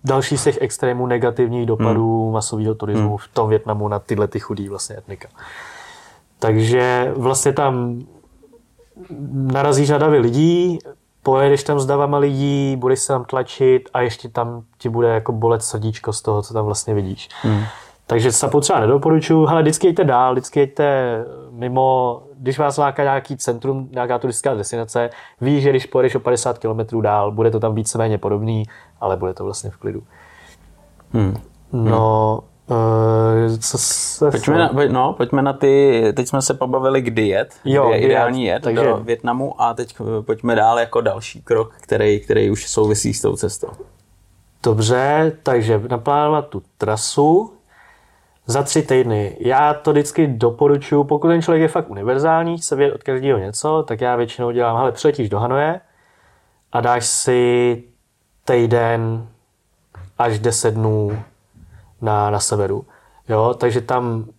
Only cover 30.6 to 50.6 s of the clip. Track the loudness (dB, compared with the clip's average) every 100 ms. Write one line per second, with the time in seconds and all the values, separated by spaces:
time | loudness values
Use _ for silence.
30.6 | -20 -20 _ _ _ -2 -2 -2 -12 _
31.6 | -8 -2 0 2 2 2 2 -2 -6 _
32.6 | -4 0 2 2 2 4 4 2 0 -2
33.6 | -4 -4 -4 -4 -6 0 0 2 0 2
34.6 | 2 2 2 2 0 -2 -2 0 0 2
35.6 | 4 6 6 4 2 0 -2 -2 -2 -2
36.6 | -2 0 2 0 0 0 2 0 -2 -6
37.6 | 0 2 4 4 4 4 2 0 -2 0
38.6 | 0 2 2 0 -2 -4 -2 -4 -4 -2
39.6 | -2 -2 -10 -10 -6 -6 -4 -4 0 4
40.6 | 4 4 0 0 0 -4 -10 -18 -2 0
41.6 | 0 -8 -4 0 2 2 2 2 2 -2
42.6 | -2 0 2 0 -2 -2 -4 -2 -6 -6
43.6 | -12 -14 -20 _ _ _ _ _ _ _
44.6 | 0 2 2 2 2 2 2 0 0 0
45.6 | 2 0 0 -4 0 2 2 0 -2 -14
46.6 | _ _ -4 -2 -2 2 4 4 0 -14
47.6 | _ _ _ _ _ _ _ _ -4 -2
48.6 | 0 -2 2 2 2 0 -2 -2 0 2
49.6 | 2 2 2 0 0 0 0 2 0 2